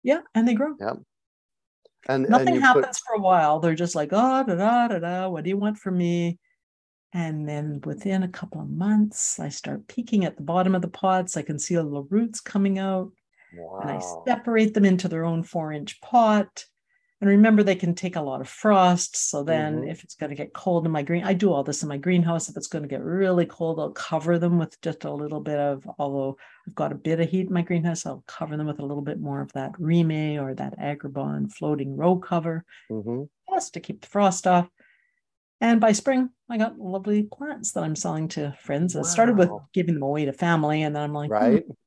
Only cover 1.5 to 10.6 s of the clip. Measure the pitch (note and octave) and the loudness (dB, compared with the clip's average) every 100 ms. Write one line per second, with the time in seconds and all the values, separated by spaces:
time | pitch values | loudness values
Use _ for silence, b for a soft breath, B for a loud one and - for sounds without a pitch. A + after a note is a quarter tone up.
1.5 | _ _ _ _ _ - C3+ - B3 - | _ _ _ _ _ -2 0 4 4 6
2.5 | - C4+ B3 B3+ - - A3 F#3+ F3+ D3+ | 6 6 6 4 -6 -4 0 4 6 4
3.5 | D#3 E3 D#3+ F3 E3+ D3+ G3 B3+ C4 C4 | 2 2 0 -2 -2 0 2 2 2 0
4.5 | F3 G#3 A#3+ A#3 F#3 E3+ F3+ F#3+ E3 D#3+ | 0 2 2 2 -2 -4 -4 -4 -4 -2
5.5 | G3 G#3 G#3+ G3 F3+ F3 F3 E3+ E3+ _ | 0 -2 -2 -4 0 0 0 -2 -4 _
6.5 | _ _ _ _ _ _ F3+ E3 D#3 D3+ | _ _ _ _ _ _ -6 -4 -4 -6
7.5 | D3 D3+ C#3+ D3+ D3+ G3 F#3+ F#3 - - | -6 -6 -8 -8 -8 -2 -2 -2 -6 -12
8.5 | - C#3+ D3+ G3+ G#3+ G#3+ - - - D3 | -10 -8 -4 2 2 2 -2 -6 -6 -8
9.5 | - - C#3+ - - A#3 G#3+ E3+ - C#3+ | -10 -10 -10 -10 -10 -2 0 0 -4 -4
10.5 | F3 | 0